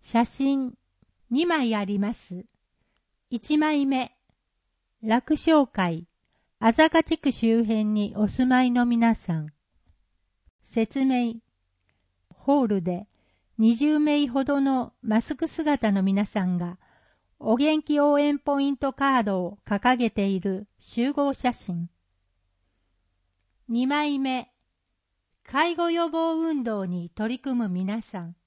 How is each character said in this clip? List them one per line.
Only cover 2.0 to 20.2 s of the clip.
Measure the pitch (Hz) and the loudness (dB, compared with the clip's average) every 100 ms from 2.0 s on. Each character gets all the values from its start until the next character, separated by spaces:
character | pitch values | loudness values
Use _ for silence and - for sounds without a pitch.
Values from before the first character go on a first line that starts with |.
| 202 | -4
す。 | 233 - 180 - _ _ _ _ _ _ _ _ | -6 -12 -16 -16 _ _ _ _ _ _ _ _
一 | 240 - 302 | -10 0 2
枚 | 302 294 277 | 2 2 0
目、 | 262 254 _ _ _ _ _ _ _ _ _ | -2 -4 _ _ _ _ _ _ _ _ _
楽 | 220 226 - | 0 0 0
勝 | 302 - 311 262 | 0 4 4 4
会、 | - 180 165 170 _ _ _ _ _ | 0 -2 -2 -10 _ _ _ _ _
あ | 226 | 2
ざ | 226 320 | 4 4
か | 330 | 4
地 | 330 320 | 0 -2
区 | 285 | -2
周 | - 226 226 | 0 0 2
辺 | 220 220 214 | 2 0 0
に | 214 208 - | -2 -4 -2
お | 214 | -2
住 | - 254 | 0 2
ま | 254 | 4
い | 254 | 4
の | 247 240 | 2 2
皆 | 233 233 220 | 2 2 2
さ | - 160 | -2 -6
ん。 | 151 _ _ _ _ _ _ _ _ _ _ _ | -6 _ _ _ _ _ _ _ _ _ _ _
説 | _ 233 226 269 | _ -4 -2 0
明、 | 269 254 240 226 _ _ _ _ _ _ _ _ _ | 0 2 -2 -6 _ _ _ _ _ _ _ _ _
ホ | - - 285 | -8 0 2
ー | 240 | 2
ル | 202 | 0
で | 170 180 202 _ _ _ _ - | -2 -6 -10 _ _ _ _ 2
二 | 220 | 2
十 | 226 294 302 | 4 2 2
名 | 302 294 285 | 2 2 0
ほ | 254 | -2
ど | 269 285 | 0 0
の | 269 262 240 _ | 2 0 -4 _
マ | 208 214 | 0 0
ス | - | 0
ク | 294 330 | -6 -6
姿 | - 302 285 220 | -2 0 0 2
の | 202 | 2
皆 | 190 196 208 | 2 0 -2
さ | 214 | -2
ん | 185 180 | -2 -2
が、 | 175 180 _ _ _ _ _ _ | -6 -10 _ _ _ _ _ _
お | 226 226 | -2 0
元 | 294 311 | 2 0
気 | - 294 | 0 2
応 | 285 285 | 4 4
援 | 294 285 | 2 0
ポ | - 277 | -2 0
イ | 277 | 0
ン | 277 | -2
ト | 269 | -4
カ | - 277 262 | -2 0 2
ー | |
ド | 208 190 | 2 -2
を | 180 202 - | -4 -10 -6
掲 | 202 247 247 | 0 2 2
げ | 233 | 0
て | - | 0